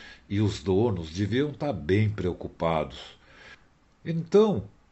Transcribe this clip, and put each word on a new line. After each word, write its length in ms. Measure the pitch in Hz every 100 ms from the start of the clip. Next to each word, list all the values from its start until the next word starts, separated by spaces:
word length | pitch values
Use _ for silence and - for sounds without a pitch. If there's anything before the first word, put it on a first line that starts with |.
| - - -
e 120 | 101
os 200 | 104 -
donos 500 | 98 92 120 90 82
deviam 420 | 82 101 120 147
tá 200 | 131 147
bem 380 | 101 76 101 110
preocupados. 880 | 104 87 82 87 - 82 80 73 - - - - - - - _ _ _ _
Então, 600 | 156 165 160 196 214 131 104 - _